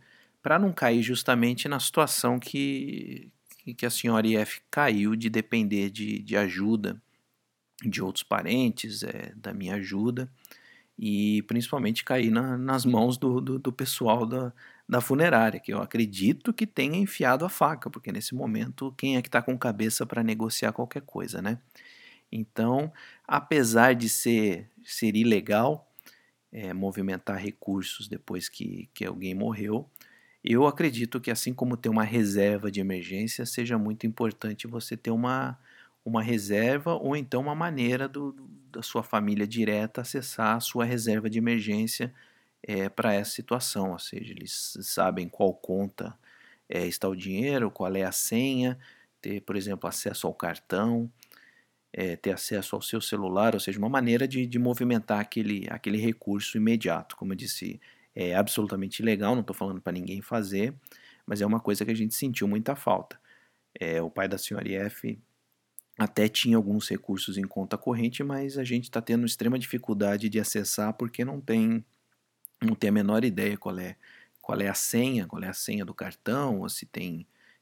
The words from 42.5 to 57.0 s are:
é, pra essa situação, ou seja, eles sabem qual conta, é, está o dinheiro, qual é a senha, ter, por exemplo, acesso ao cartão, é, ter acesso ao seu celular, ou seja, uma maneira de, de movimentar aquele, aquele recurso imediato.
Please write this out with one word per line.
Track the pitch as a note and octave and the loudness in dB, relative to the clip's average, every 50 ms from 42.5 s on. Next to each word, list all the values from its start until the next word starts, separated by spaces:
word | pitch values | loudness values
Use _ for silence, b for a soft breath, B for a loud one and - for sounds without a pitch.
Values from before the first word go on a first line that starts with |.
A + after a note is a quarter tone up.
| b _ - | b _ -10
é, | - G#2 G2 F#2+ G2 | -6 -4 -2 -2 -2
pra | - - - A2+ G#2 | -2 0 2 2 2
essa | G2+ G2+ - | 2 0 -2
situação, | - - A2+ - A#2+ B2+ B2+ - - G#2 G2 F#2+ F2 | -6 -8 -4 -2 -2 -2 -2 -2 -2 -2 -2 -2 -4
ou | E2+ | -6
seja, | - - - G#2+ A#2 - - | -10 -10 -10 -12 -12 -12 -12
eles | - - - - - - - - G2+ | -14 -12 -10 -8 -8 -8 -8 -10 -10
sabem | G2 - - - F#2 F#2 F2+ F2+ F2 F2 | -8 -4 0 2 2 2 2 0 -4 -6
qual | - - G#2 F#2+ F2 | -2 0 2 2 2
conta, | - - - F#2 F#2+ G2 G2 - - F#2 F#2 - b b b b b b b b b b | -2 -4 -4 -2 -2 -2 -4 -4 -8 -10 -10 -12 b b b b b b b b b b
é, | - - F2+ F2+ | -8 -4 -4 -4
está | F2 F2 - - | -4 -4 -4 -2
o | F#2+ F#2+ | -4 -4
dinheiro, | F2+ F#2 F#2+ F#2+ G2 B2 C#3+ C#3+ C3 A#2 G2+ | -4 -6 -4 -4 -2 0 0 0 0 0 -2
qual | - - G2 F#2 F#2+ | -2 -4 -4 -2 0
é | G2 F#2+ | 0 0
a | F#2 | 0
senha, | - - - - A2+ A2+ C3 C3+ C3 B2+ B2+ B2+ B2 C3 B B B B B B _ _ | -2 -2 -2 0 0 2 2 2 2 2 0 0 0 -4 B B B B B B _ _
ter, | - G#2 G#2 G2+ - | -8 -6 -6 -6 -6
por | - G2 | -4 -4
exemplo, | G2+ F#2+ G#2 G2 F2+ - | -4 -2 -4 -4 -4 -4
acesso | F2 E2+ - - G#2+ - - - | -6 -6 -4 -4 -6 -6 -4 -4
ao | E2+ D#2+ | -4 -4
cartão, | - - E2+ E2 - - - F2+ F#2+ G#2 A#2 A#2 A#2 A#2 A#2 - b b b b b b b b b b b b b _ _ - | -4 -4 -6 -6 -8 -6 -4 0 0 2 2 2 0 -2 -4 -8 b b b b b b b b b b b b b _ _ -8
é, | - F#2+ F#2 E2+ | -6 -4 -4 -4
ter | E2 - G2 F#2 | -4 -2 -2 -2
acesso | F2 - - A2 G2+ F#2+ - - | -2 -4 -4 -4 -4 -4 -4 -6
ao | G2+ | -6
seu | - - - A2+ - | -6 -4 -4 -4 -4
celular, | - - G#2 G2 F#2 F#2 F#2+ G#2+ A2+ G#2+ | -4 -4 -4 -2 0 2 4 4 4 4
ou | G2 | 2
seja, | - - F#2+ G#2 | -2 -4 -2 -2
uma | G2+ A#2 | -2 0
maneira | C#3 C3+ B2 A#2+ A#2 A#2+ C3+ | 2 2 2 4 4 2 2
de, | C3 C3 C3 B2+ | 0 0 -2 -2
de | A#2+ A#2+ A#2+ | -2 0 0
movimentar | B2 B2 A#2+ A#2+ B2 A#2+ A#2+ A2+ G#2 - A2 G#2 | 0 0 0 0 0 2 2 0 0 0 0 0
aquele, | G#2 - - A2+ G#2+ G#2 G#2 G2 F#2 - | 0 -2 -4 -4 -2 -2 -2 -4 -4 -6
aquele | - - - G2+ G2+ G#2+ | -10 -8 -4 -2 0 0
recurso | A2 A2+ A2 - - G#2 G2+ G2+ G#2 - - | 2 0 0 -2 -2 -4 -2 -2 -2 -2 0
imediato. | A2+ G#2+ A2+ A#2 A2+ - F#2 E2 E2 | 2 4 4 4 4 2 0 -2 -2